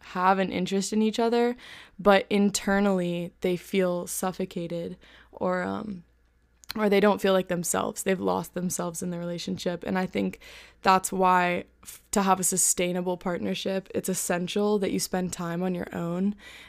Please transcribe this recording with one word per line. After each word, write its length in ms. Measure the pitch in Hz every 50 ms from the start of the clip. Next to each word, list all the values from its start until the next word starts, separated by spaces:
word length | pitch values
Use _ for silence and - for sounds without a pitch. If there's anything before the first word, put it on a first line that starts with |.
have 380 | - - - 180 180 190 196 190
an 120 | 190 185
interest 420 | - 190 180 190 196 196 190 - 214
in 100 | 214 220
each 160 | 220 208 -
other, 380 | 233 226 233 240 240 240 247 247 - - - - - - _ -
but 280 | 175 202 196 196 - -
internally 1040 | 208 202 202 202 196 - - 202 196 196 202 202 190 185 175 175 175 175 170 170 - - -
they 140 | 185 180
feel 500 | 170 - - - 190 185 180 175 175 180
suffocated 920 | 185 - - - 190 180 - 190 185 - 185 170 165 170 170 170 185 180 - - - - - - _ -
or, 300 | - - 185 180 185 180
um, 420 | 190 196 196 214 214 196 175 170 _ _ _ _ _ _ _ _ _ _ _ - - -
or 120 | 220 214 202
they 120 | 202 196
don't 200 | 196 208 196 185
feel 120 | - 196 190
like 160 | 185 185 -
themselves. 540 | 180 175 170 - - - - - - - -
They've 160 | 196 190 180
lost 360 | 196 190 180 190 175 - -
themselves 480 | 185 180 180 - - 180 175 165 - 185
in 80 | 180
the 80 | 175 170
relationship. 640 | 175 175 175 165 - - 185 170 - 190 175 170 -
And 120 | - 190 185
I 80 | 185
think 340 | 185 - 202 196 190 - - - - - - - - - _ -
that's 300 | - 190 185 - - 196
why 520 | 185 185 185 185 180 180 175 175 190 - _ _ _ -
f-, 180 | - - - _ - -
to 100 | 208 190
have 180 | 190 185 190
a 40 | 180
sustainable 720 | - 190 180 - - - - 180 180 180 180 180 185 180
partnership, 720 | 175 - 196 175 - 220 190 190 - - 202 190 190 185 - -
it's 140 | - 180 -
essential 720 | 185 - - - 180 175 180 175 - 208 208 208 208 208
that 120 | 190 -
you 80 | - 190
spend 340 | - - - 185 185 175 -
time 300 | - 180 170 170 170 185
on 120 | 185 180
your 200 | 175 - - -
own 400 | 175 170 170 175 180 190 208 208 - - - - - -